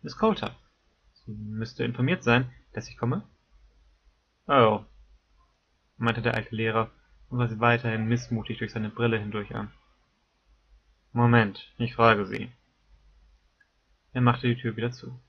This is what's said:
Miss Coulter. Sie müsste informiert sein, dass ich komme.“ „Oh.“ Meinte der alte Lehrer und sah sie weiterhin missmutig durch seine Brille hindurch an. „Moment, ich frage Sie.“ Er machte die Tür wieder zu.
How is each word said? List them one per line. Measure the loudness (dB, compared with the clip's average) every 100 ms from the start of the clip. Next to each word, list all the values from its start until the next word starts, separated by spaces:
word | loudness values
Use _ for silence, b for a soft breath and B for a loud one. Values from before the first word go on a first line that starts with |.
Miss | -14 -2
Coulter. | 0 0 -4 -10 _ _ _ _ _ _
Sie | -16
müsste | -12 -10 -8 -8 -6
informiert | -6 -2 -2 0
sein, | 2 2 2 B B
dass | -12 -12
ich | -6
komme.“ | -4 -4 -6 _ _ _ _ _ _ _ _ _ _ _ 2
„Oh.“ | 6 6 4 -4 -20 -20 _ _ _ _ _ _ _ _ _
Meinte | -2 0
der | -2
alte | -2 -4
Lehrer | -4 0 0 -2 _ _ _ _
und | -2
sah | -2
sie | 2
weiterhin | 2 2 0 -2 0
missmutig | -2 0 -6 -4 -8
durch | -6
seine | -6 -8
Brille | -2 0 0
hindurch | -2 -6 -6
an. | -8 -10 -14 _ _ _ _ _ _ _ _ _ _ _ _ _
„Moment, | 2 6 6 4 -2 -18 _
ich | -6
frage | 2 4 4 0
Sie.“ | -6 -10 -16 _ _ _ _ _ _ _ _ _ _ _ _ _ _ _
Er | 0
machte | 2 2 0
die | -2
Tür | -4 -4
wieder | -6
zu. | -8 -16 -18